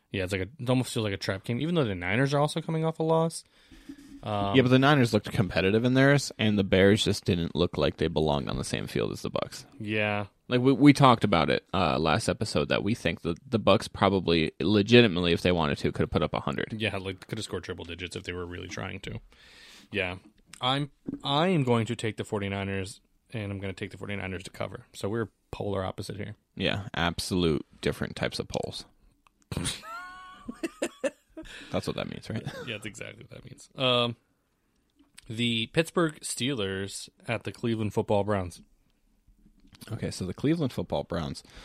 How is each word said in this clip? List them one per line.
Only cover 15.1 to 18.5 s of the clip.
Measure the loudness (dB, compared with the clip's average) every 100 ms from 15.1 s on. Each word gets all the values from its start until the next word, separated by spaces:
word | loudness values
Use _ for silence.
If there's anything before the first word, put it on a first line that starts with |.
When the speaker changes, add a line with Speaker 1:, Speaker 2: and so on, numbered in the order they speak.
| 4 2
Speaker 2:
if | 2
they | 2
wanted | 2 2 0
to, | -2
could | -2
have | -2
put | 0
up | 0
a | -2
hundred. | -4 -4 -6 -4
Speaker 1:
Yeah, | -4 -4
like, | -8 -10 -10
could | -10
have |
scored | -6 -8
triple | -8 -10
digits | -10 -10 -10 -8
if |
they | -8
were | -8
really | -8